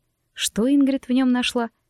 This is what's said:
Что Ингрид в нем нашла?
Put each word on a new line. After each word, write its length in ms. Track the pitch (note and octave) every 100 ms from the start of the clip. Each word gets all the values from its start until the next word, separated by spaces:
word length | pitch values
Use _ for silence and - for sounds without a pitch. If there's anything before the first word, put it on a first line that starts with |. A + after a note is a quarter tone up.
| _ _ _
Что 340 | - - - A#3
Ингрид 400 | C#4+ C4+ C4+ -
в 40 |
нем 200 | B3+ C4
нашла? 380 | B3 B3 B3 A#3 - _